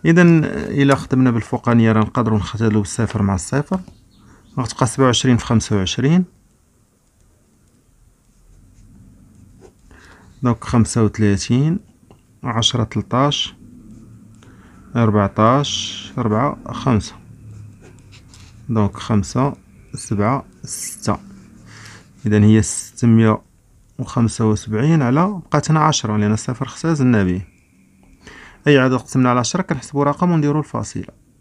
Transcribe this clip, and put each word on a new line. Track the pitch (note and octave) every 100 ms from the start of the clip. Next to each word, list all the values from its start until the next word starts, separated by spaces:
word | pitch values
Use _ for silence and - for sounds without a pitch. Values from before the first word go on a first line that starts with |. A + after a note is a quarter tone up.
إذا | D#3+ E3
إلا | F3 E3 D#3 - - C3+ C#3
خدمنا | C3+ - B2+ B2+
بالفوقانية | A#2 - B2 - A#2+ A2+
راه | A2
نقدروا | G#2 - A2+ G#2+
نختلوا | F2+ G#2+ A2+ G#2+
الصفر | G2 - A2 -
مع | G2
الصفر، | G2 - C3+ D3 F#3 F#3 - _ _ - - _ -
غتبقى | A#2+ - B2+
سبعة | - C3
وعشرين | A#2+ C3 A#2
في |
خمسة | - A#2 - G#2
وعشرين، | F#2 - C3 F3 F3+ _ _ _ _ _ _ _ _ _ _ _ _ _ _ _ _ _ _ _ _ _ _ - - - - - - - - - - - - _ _ - - - - -
دونك | B2 A#2
خمسة | - B2 G#2+ A#2+
وثلاثين، | G#2+ - G#2 G2 - A#2+ D3+ F#3 - _ _ - _ _
عشرة، | C3 A#2 A2+ A#2+
تلتاش، | A2+ A2+ - A#2+ C#3+ C#3 - - - - - - - - - - - - - - - B2
أربعتاش، | A2+ G#2 G2 - A2 C3+ C#3+ - - - - -
أربعة، | A#2 G#2+ C#3+ - -
خمسة، | A2 C3+ A2 - - - - - - - - - - - - - - - - -
دونك | A2+ G2+ -
خمسة، | - A2 F#2+ B2+ C#3 - _ - -
سبعة، | - - G2+ G#2 C3+ - -
ستة. | - - - - - - - - - - - - - - - - G#2+
إذن | G#2
هي | G#2 A2
ستمية | G2+ - - - A#2+ A2+ A2 G#2+ _ _ _ _ _ -
وخمسة | B2 - A2+ - A2+
وسبعين | G#2+ - G#2+ C#3+ E3
على، | B2 C3+ F#3
بقات | G3 - D3+ -
هنا | D#3
عشرة، | D#3 D3 A2+ G#2+
لأن | G#2 G#2+
صفر | - A#2+ B2+
خصها | - D#3+
زدنا | D#3 B2+ A2+
به. | F#2 F2+ G2 _ _ _ _ _ _ _ - - - - -
أي | C#3+
عدد | B2+
قسمنا | B2+ - C3+ B2+
على | B2
عشرة | A#2 F3+
كنحسبو | F#3+ C3+ - C#3+
رقم | C#3+ C#3+ F3+
ونديرو | E3 D3 D3+
الفاصلة. | D3 A2+ A2 G#2 - _ _ _